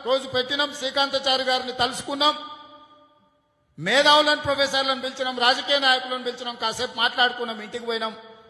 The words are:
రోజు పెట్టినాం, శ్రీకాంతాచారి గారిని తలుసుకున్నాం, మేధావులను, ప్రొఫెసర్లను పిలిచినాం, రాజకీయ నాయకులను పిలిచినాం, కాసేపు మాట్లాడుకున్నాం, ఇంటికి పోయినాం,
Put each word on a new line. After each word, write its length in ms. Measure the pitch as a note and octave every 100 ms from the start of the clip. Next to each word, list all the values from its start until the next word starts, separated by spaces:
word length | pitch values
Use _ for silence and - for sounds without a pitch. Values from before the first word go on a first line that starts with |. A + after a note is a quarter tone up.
| A3
రోజు 220 | C4 B3+
పెట్టినాం, 460 | B3+ B3 C#4+ C#4+ -
శ్రీకాంతాచారి 680 | C4 C#4 C#4 C4+ C4 C4
గారిని 280 | B3+ B3+ B3+
తలుసుకున్నాం, 680 | A#3+ B3 B3 - C#4+ D4+ D4 - - - - - - _ _ _ _ _ _ _ -
మేధావులను, 640 | E3+ B3+ D4 D4 D4+ D4
ప్రొఫెసర్లను 600 | C#4+ C#4 C#4 C#4 C4+ C4
పిలిచినాం, 380 | C4 C4 B3+ B3+
రాజకీయ 400 | A#3+ C4 C#4 C#4+
నాయకులను 440 | C4+ B3+ B3+ B3+
పిలిచినాం, 320 | B3 A#3+ A#3+ A#3+
కాసేపు 420 | A3+ A3 B3 A3+
మాట్లాడుకున్నాం, 640 | A#3+ C4 B3 B3 A#3 A3
ఇంటికి 240 | G#3+ A#3+ A#3
పోయినాం, 300 | A3+ A3 G#3 - -